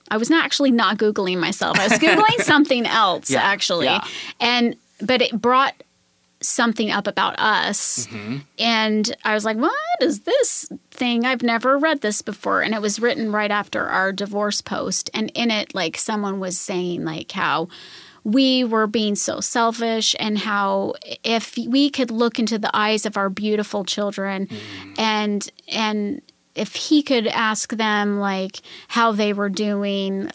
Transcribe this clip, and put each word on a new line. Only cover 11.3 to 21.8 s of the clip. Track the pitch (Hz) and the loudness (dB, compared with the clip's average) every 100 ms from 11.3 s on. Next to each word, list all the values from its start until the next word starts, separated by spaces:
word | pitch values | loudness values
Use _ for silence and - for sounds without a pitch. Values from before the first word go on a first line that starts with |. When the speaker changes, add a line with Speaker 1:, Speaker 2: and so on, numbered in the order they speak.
| 247 | 0
Speaker 1:
never | 240 233 247 277 | 0 0 2 2
read | 320 302 | 2 0
this | 208 208 | 0 -2
before." | - 202 202 190 | -4 -6 -2 0
And | 190 | 0
it | 220 | 0
was | 208 208 | -2 0
written | 240 214 220 | 0 0 -2
right | 208 208 | 0 0
after | 208 202 208 190 | 0 -2 -4 -2
our | 190 190 | 0 0
divorce | 196 202 202 208 - | -2 -4 -2 -2 -2
post. | - - 185 - - | -4 -4 -2 -4 -4
And | 208 214 | -4 -4
in | - 233 | -2 0
it, | 214 - | 0 -4
like, | 190 165 - | -4 -4 -2
someone | - 214 202 196 | -2 -2 -2 -4
was | 185 180 | -2 -2
saying, | - 185 180 170 | -2 -2 -2 -4
like, | 160 160 - | -6 -8 -8
how | 190 165 147 170 - - - - - | -4 0 0 -2 -10 -20 -20 -20 -10
we | 214 254 262 254 | 0 4 4 4
were | 240 220 214 | 2 2 2
being | 226 208 208 | 0 0 0
so | - - | -2 -2
selfish | - 247 233 233 233 226 220 - | -2 0 0 0 -2 0 0 -2
and | 220 208 | -2 -2
how | 214 202 196 196 208 - - - | -2 0 0 0 -2 -6 -10 -6
if | 233 233 - 240 | -2 -2 -2 -6
we | 226 269 | 0 2